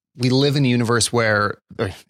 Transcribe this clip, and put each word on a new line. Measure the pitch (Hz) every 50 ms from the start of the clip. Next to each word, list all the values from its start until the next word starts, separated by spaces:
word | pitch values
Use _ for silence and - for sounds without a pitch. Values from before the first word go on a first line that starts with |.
| _ _ _
we | - 123 127
live | 127 131 139 147 139
in | 151 139
a | 123
universe | 123 120 120 110 120 117 107 - -
where, | 120 113 110 107 104 104 101 - - _ - - -
or | 110 92 87 - - -